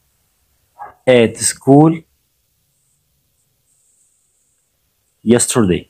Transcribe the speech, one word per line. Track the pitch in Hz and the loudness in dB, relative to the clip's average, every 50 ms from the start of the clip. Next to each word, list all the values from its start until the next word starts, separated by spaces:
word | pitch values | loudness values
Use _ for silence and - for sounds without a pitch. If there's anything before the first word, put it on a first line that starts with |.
| _ _ _ _ _ _ _ _ _ _ _ _ _ _ _ _ - - - _ _ - | _ _ _ _ _ _ _ _ _ _ _ _ _ _ _ _ -20 -20 -20 _ _ -2
at | 127 123 113 107 110 | 0 0 0 -2 -4
school | - - - - - - - 135 143 151 160 165 165 - _ _ _ _ _ _ _ _ _ _ _ _ _ _ _ _ _ _ _ _ _ _ _ _ _ _ _ _ _ _ _ _ _ _ _ _ _ _ _ _ _ _ _ _ _ _ _ _ _ _ _ _ _ _ _ _ _ _ _ _ _ _ _ - 110 | -6 -8 -8 -8 -6 -2 2 4 4 4 2 0 -2 -10 _ _ _ _ _ _ _ _ _ _ _ _ _ _ _ _ _ _ _ _ _ _ _ _ _ _ _ _ _ _ _ _ _ _ _ _ _ _ _ _ _ _ _ _ _ _ _ _ _ _ _ _ _ _ _ _ _ _ _ _ _ _ _ -2 0
yesterday. | 117 120 - - - 127 110 92 85 80 85 - | 0 0 0 -2 -2 -2 -2 -2 -2 -4 -6 -10